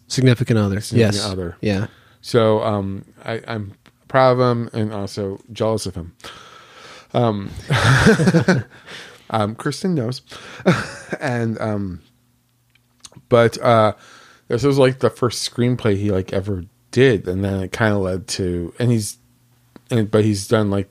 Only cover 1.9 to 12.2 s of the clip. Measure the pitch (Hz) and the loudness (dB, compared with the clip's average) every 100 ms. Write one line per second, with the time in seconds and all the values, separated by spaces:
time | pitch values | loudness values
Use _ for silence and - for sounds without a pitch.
1.9 | - _ _ - 120 110 107 113 104 98 | -10 _ _ 0 2 4 2 0 -2 -4
2.9 | 98 - - - 113 - 113 101 - _ | -8 -12 -16 -10 -10 -8 -10 -10 -14 _
3.9 | _ - 135 131 123 123 120 117 113 107 | _ -2 4 4 4 2 0 -4 -4 -4
4.9 | 104 98 - 98 98 - 107 110 110 98 | -4 -8 -6 -6 -8 -10 -4 -2 -2 -4
5.9 | 90 85 - - - - - - - - | -10 -12 -16 -20 -20 -20 -20 -20 -20 -20
6.9 | - - 123 117 104 104 - - 117 101 | -20 -6 -2 0 -2 -6 -10 -4 0 2
7.9 | 131 151 165 156 - - 151 - - - | 4 4 4 4 2 2 0 -2 -12 -20
8.9 | - - - - 113 104 113 147 - 190 | -20 -20 -20 -6 -2 -2 -4 -8 -4 -2
9.9 | 160 117 131 - - - - - 117 - | -2 -4 -6 -12 -20 -18 -4 0 0 -2
10.9 | - - - 139 120 113 107 110 104 98 | -14 -14 -8 -4 -2 -2 -4 -4 -4 -6
11.9 | 85 _ _ | -10 _ _